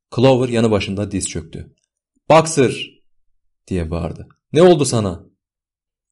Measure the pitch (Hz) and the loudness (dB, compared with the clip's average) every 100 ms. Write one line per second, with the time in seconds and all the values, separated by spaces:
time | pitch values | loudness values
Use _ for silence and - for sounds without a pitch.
0 | _ - 131 127 123 117 117 104 98 98 | _ 0 2 2 0 0 0 0 -2 -6
1 | 104 98 - - - - - _ _ _ | -6 -6 -8 -10 -12 -16 -18 _ _ _
2 | _ _ - 156 156 - 117 - - _ | _ _ 2 2 2 0 0 -2 -12 _
3 | _ _ _ _ _ _ - 92 80 82 | _ _ _ _ _ _ -10 -8 -6 -6
4 | 82 - - _ _ 147 180 165 131 120 | -8 -10 -18 _ _ 4 6 4 2 -2
5 | 104 - - _ _ _ _ _ _ _ | -4 -6 -16 _ _ _ _ _ _ _
6 | _ | _